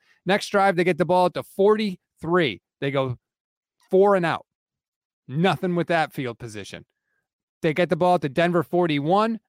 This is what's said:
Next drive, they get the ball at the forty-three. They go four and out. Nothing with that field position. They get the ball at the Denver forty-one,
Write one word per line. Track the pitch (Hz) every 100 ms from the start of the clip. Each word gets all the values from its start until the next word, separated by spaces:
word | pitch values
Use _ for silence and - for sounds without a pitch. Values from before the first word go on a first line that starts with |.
| _ _ 175
Next | 202 -
drive, | 202 196 175
they | 180
get | 160
the |
ball | 165 180 180
at |
the | 139
forty-three. | - - 202 214 214 180 _ - 156 180 143 87 _ -
They | 143
go | 139 131 120 _ _ _ _ _ _ -
four | 190 202 190
and | 165
out. | 120 - _ _ _ _ _ _ _ -
Nothing | 139 185 147 185 175
with | 165
that | 170 151
field | - 127 113
position. | 117 104 95 85 - _ _ _ _ _ _ -
They | 165
get | 151 165
the | 170
ball | 180 180
at |
the | 147
Denver | 151 170 170
forty-one, | - 175 175 143 147 196 226 226